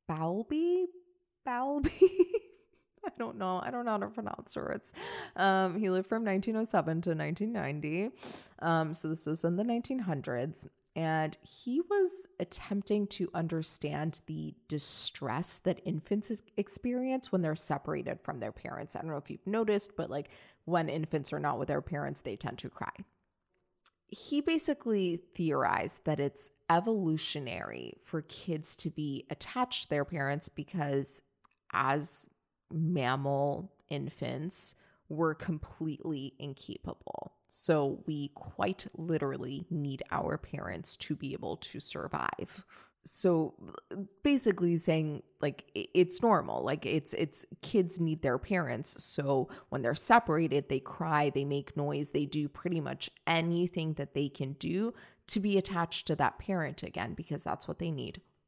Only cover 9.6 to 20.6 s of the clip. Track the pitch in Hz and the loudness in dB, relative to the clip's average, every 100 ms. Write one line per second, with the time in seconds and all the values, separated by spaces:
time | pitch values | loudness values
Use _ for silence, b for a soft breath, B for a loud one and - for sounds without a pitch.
9.6 | 233 233 - 262 185 143 - 123 151 - | 2 0 0 -2 0 -2 0 -2 -2 -4
10.6 | - - _ 160 160 160 156 - - - | -10 -14 _ -2 0 2 0 -4 -14 -10
11.6 | 240 285 349 403 370 370 - - 175 - | -2 -2 2 4 4 0 -10 -8 -6 -6
12.6 | - 202 - 208 202 - 175 165 165 160 | -2 -2 2 2 2 0 -2 0 0 0
13.6 | 160 - 147 147 160 - - 156 156 - | -2 -4 -4 -2 -2 -4 -8 -6 -6 -10
14.6 | - 151 - - - - 135 135 - - | -6 -4 0 0 -2 -2 -2 -2 -2 0
15.6 | 180 - 156 156 - 208 - 214 - - | 0 0 -2 -4 0 -2 0 -6 -4 -4
16.6 | - - 247 247 262 262 - 185 156 156 | -4 -4 -2 0 0 -2 0 2 2 0
17.6 | - 143 147 147 - - - 120 107 - | -2 -2 -2 -4 -4 -6 -6 -6 -6 -8
18.6 | - - 156 - 160 143 - - 185 220 | -10 -10 -8 -8 -6 -6 -8 -8 -2 0
19.6 | 214 208 - - 151 143 - B B B | 2 2 0 -4 -4 -4 -8 B B B